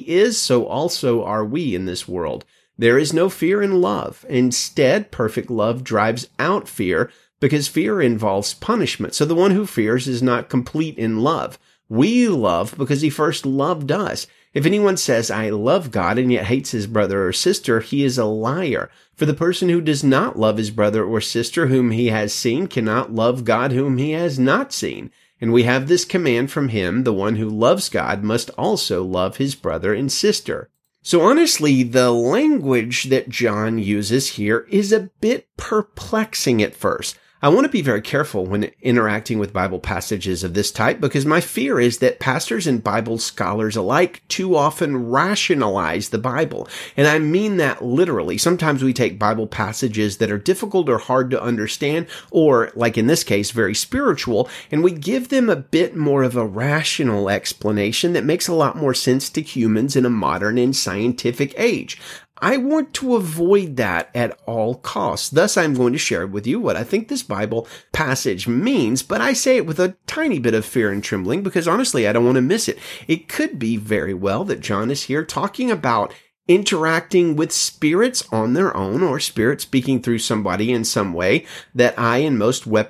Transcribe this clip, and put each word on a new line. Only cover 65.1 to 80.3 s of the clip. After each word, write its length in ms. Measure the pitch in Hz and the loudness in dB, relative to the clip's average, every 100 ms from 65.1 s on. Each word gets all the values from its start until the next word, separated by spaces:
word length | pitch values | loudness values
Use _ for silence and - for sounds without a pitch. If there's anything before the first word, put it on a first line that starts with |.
| - - | -2 -2
Thus, 280 | 143 202 190 | 2 2 2
I'm 180 | 160 | 0
going 180 | 127 123 | 2 2
to 60 | 147 | 2
share 260 | - 95 | -2 -2
with 220 | 95 101 107 | -4 -6 -4
you 140 | 208 | -2
what 160 | 170 90 | -2 -2
I 80 | |
think 240 | 117 208 220 | -2 -4 -2
this 160 | 277 | -8
Bible 420 | - 101 107 113 - - _ | -6 -4 -4 -4 -6 -14 _
passage 560 | - 147 127 127 90 120 | -4 -2 -2 -2 -2 -2
means, 560 | 120 226 254 113 131 | 0 2 2 2 0
but 180 | - 214 | -2 -2
I 120 | 240 | 0
say 240 | 247 262 254 | 0 2 2
it 100 | 160 | 0
with 140 | 151 | 0
a 160 | 185 - - | -2 -2 -10
tiny 320 | 311 311 160 | -4 -2 0
bit 160 | 120 | 0
of 100 | 110 | 0
fear 280 | 104 127 107 | 0 -2 0
and 100 | 98 | -2
trembling 400 | - 101 92 160 | -4 -4 -2 -2
because, 240 | 196 180 165 | -2 -2 0
honestly, 400 | 180 262 139 104 | 0 0 0 2
I 60 | |
don't 120 | 113 | 4
want 120 | 120 131 | 4 4
to 40 | |
miss 280 | 127 220 - | 2 0 -2
it. 100 | - - - - | -6 -10 -10 -4
It 200 | 160 - | -4 -4
could 300 | - 311 139 | -4 -4 -4
be 180 | 113 113 | -4 -4
very 380 | 107 104 82 | -2 -2 -2
well 300 | 90 98 107 | -4 -2 -2
that 160 | 196 - | -4 -6
John 320 | - 101 113 | -4 -2 -2
is 100 | 135 | -4
here 220 | - 143 | -4 -4
talking 440 | 160 143 196 - 247 | -4 -4 -6 -4 -2
about 460 | 190 139 113 - - _ _ - | -2 0 0 -2 -8 _ _ 2
interacting 880 | 185 202 175 160 165 - 180 175 | 4 4 0 2 0 2 4 4
with 160 | 151 160 | 2 0
spirits 720 | - - - 151 175 247 247 - | -2 -4 -2 0 2 2 0 -2
on 220 | 110 113 | 0 2
their 220 | 143 196 | 2 2
own, 280 | - 95 127 | 0 -2 0
or 160 | 175 127 | 0 0
spirits 460 | - 113 113 143 | -4 0 0 0
speaking 360 | - 135 123 131 | -2 -2 0 0
through 180 | 123 117 | 0 -2
somebody 540 | - | 0